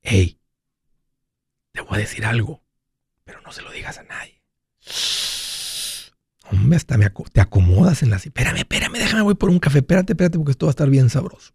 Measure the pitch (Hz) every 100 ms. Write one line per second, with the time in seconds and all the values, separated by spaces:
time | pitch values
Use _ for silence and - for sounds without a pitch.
0 | - 101 90 - _ _ _ _ _ _
1 | _ _ _ _ _ _ _ - - 104
2 | 107 - 110 117 104 160 _ _ _ _
3 | _ _ - - - - - - - -
4 | - - - _ _ _ _ _ - -
5 | - - - - - - - - - -
6 | - _ _ _ - 95 110 170 - 117
7 | 101 - - - 95 - 90 92 175 151
8 | 123 98 - - - - - - - 233
9 | 226 220 208 202 - 175 156 139 135 180
10 | 185 180 180 165 147 135 - 135 143 135
11 | 123 127 92 - -